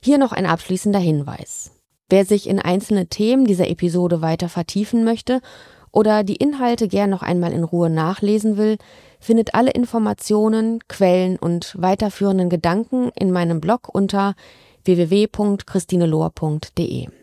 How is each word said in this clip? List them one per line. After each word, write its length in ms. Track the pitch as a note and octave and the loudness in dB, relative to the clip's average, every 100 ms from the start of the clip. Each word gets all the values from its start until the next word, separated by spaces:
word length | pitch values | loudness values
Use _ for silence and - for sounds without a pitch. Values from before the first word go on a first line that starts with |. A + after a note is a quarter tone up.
Hier 160 | - C#4+ | 2 2
noch 120 | C4 | 2
ein 140 | A3+ F#3 | 0 -2
abschließender 540 | E3 - F#3 G#3 G3 | -2 -2 -4 0 0
Hinweis. 720 | F3 D#3 C#3+ - - - - _ _ _ _ | 2 0 -2 -10 -14 -16 -16 _ _ _ _
Wer 160 | F#3+ F#3+ | 2 4
sich 220 | G#3 - | 0 0
in 120 | G3 | -2
einzelne 480 | - F3+ - G#3 F3 | 0 -2 0 -2 -2
Themen 380 | - G#3+ C4 B3+ | -2 0 2 2
dieser 220 | F3+ F3+ | 2 0
Episode 540 | E3+ F3 E3+ F3 E3+ | 0 0 0 0 0
weiter 280 | D#3+ E3 F3 | 0 -2 -4
vertiefen 540 | - E3 - G#3 A#3+ | -6 -6 -4 -2 0
möchte 380 | A3+ A3+ - B3+ - - - - - | 0 -2 -2 -4 -4 -20 -20 -20 -4
oder 320 | - G#3+ G#3+ | 2 4 2
die 120 | G3 - | 0 0
Inhalte 520 | C#4+ C#4+ B3 A#3 G#3+ | -2 0 -2 0 -2
gern 220 | F#3+ G3+ | 0 0
noch 140 | F#3+ | -2
einmal 280 | - F3 F3 | -2 -2 0
in 120 | E3 | -2
Ruhe 260 | E3 E3+ E3+ | -2 0 0
nachlesen 680 | D#3+ D#3 G3 G#3 G#3+ A3 G3+ | 0 -2 -2 0 0 0 0
will, 200 | G#3+ G#3+ - - - _ | 0 -2 -6 -20 -20 _
findet 360 | - A3+ A3 - | 0 2 2 2
alle 160 | B3+ | 0
Informationen, 1080 | - A#3+ A#3 G#3+ G#3 - G#3+ A3 A3 A3 A3+ - | 2 -2 0 -2 -4 -2 2 2 2 0 -4 -8
Quellen 520 | - F#3+ F3+ F#3 F#3 | 0 4 4 2 0
und 360 | E3+ E3+ E3 - | -2 -2 -4 -4
weiterführenden 680 | F3 G3 G#3 - G3+ F#3+ F3+ | -2 0 -2 0 0 2 2
Gedanken 600 | E3+ E3 F3+ A#3 B3+ B3 - | 0 0 -2 -2 -2 -2 -2
in 160 | G3 | 0
meinem 280 | F3+ E3+ E3 | 0 0 -2
Blog 300 | D#3 A#3+ - | 0 -2 -2
unter 440 | - G3 G3+ G3 G3 - - _ _ | -2 0 0 -2 -4 -12 -20 _ _
w 120 | - F3 | 0 2
w 140 | E3+ | 4
w 180 | G3 G#3 | 2 2
punkt 400 | - G#3 G3+ - | 0 0 0 -2
christinelohr 640 | F#3+ - F3+ E3+ D#3 D#3+ | -4 0 0 2 2 -2
punkt 480 | - D#3 D3+ - - | -2 -4 -4 -6 -6
d 60 | F3 | -4
e. 240 | B2+ - - | -4 -8 -16